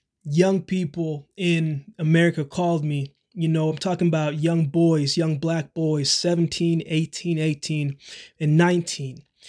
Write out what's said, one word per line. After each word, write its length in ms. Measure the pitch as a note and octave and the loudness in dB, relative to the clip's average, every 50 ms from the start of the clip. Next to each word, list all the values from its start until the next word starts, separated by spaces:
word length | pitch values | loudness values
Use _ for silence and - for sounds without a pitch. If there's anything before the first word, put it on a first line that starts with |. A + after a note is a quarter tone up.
| _ _ _ _ _ | _ _ _ _ _
young 380 | D3+ C#3+ E3 F3+ F#3+ F#3+ F#3 | 0 4 4 4 4 4 0
people 680 | E3+ - F#3+ F#3 F3+ C#3 - F3 E3 D#3+ D3+ D3 C#3+ _ _ | 0 -2 -2 -2 -2 -4 -4 -6 -4 -4 -6 -8 -10 _ _
in 560 | - F#3 F3 E3+ E3 D#3+ D#3 D3+ C#3 - - - - | -4 -2 0 0 0 0 -2 -4 -6 -8 -14 -10 -4
America 440 | D#3+ D#3 E3 E3 E3+ E3+ E3+ E3 | 0 2 4 4 4 4 2 -2
called 440 | D3 C#3+ - F3+ F3+ E3+ E3+ D#3 D3 | -6 -6 -4 -2 0 0 0 0 -2
me. 260 | D3+ D3 C#3+ C#3 C#3 _ _ _ _ _ | -2 -4 -4 -6 -8 _ _ _ _ _
You 140 | F3 E3 E3 | -4 -2 0
know, 200 | D#3+ D#3+ D#3 D#3 | 2 2 0 0
I'm 80 | D#3 | -2
talking 320 | D3+ - G3 F3 - F3+ F3 | -2 -4 -4 -2 2 2 2
about 300 | D#3+ D#3 D3+ D3+ D3+ D3+ | 2 2 0 -2 -2 0
young 300 | D3+ E3 E3+ E3 D#3+ C#3 | 0 0 2 2 0 0
boys, 460 | C#3+ E3+ E3+ E3 D#3+ D#3 C#3+ C#3 - | 2 4 4 4 4 2 2 0 0
young 220 | E3+ D#3+ D#3+ D#3 | 0 0 0 -2
black 380 | C#3 D#3+ D#3+ E3 E3 C#3 - _ | -2 -2 -2 -2 -2 -4 -6 _
boys, 360 | E3 D#3+ D#3 D#3 D3+ C#3 C#3 | -2 -2 0 0 0 0 0
seventeen, 720 | - - - F3 F3 E3+ E3+ E3 - - E3+ E3+ E3+ D#3+ - | -2 0 0 0 2 2 0 -2 0 -2 0 0 0 0 -2
eighteen, 500 | - D#3+ D#3+ E3 D#3+ - - - F3 E3 | -2 -2 -2 -2 -4 -8 -8 -4 -2 -2
eighteen, 600 | D#3 D#3 D#3+ D3+ D3 - - D#3 D3+ D3 C#3+ C#3 - - - - - - - _ _ | 0 0 -2 -2 -4 -6 -4 -4 -2 -2 -4 -6 -8 -16 -20 -20 -20 -20 -20 _ _
and 160 | D#3+ D3+ D3+ | 0 4 4
nineteen. 680 | D#3+ E3+ F3 F3+ F3 E3+ - - - C#3+ C3 B2 - _ _ _ _ - | 6 6 4 4 0 -2 -4 -8 -8 -10 -10 -12 -16 _ _ _ _ -20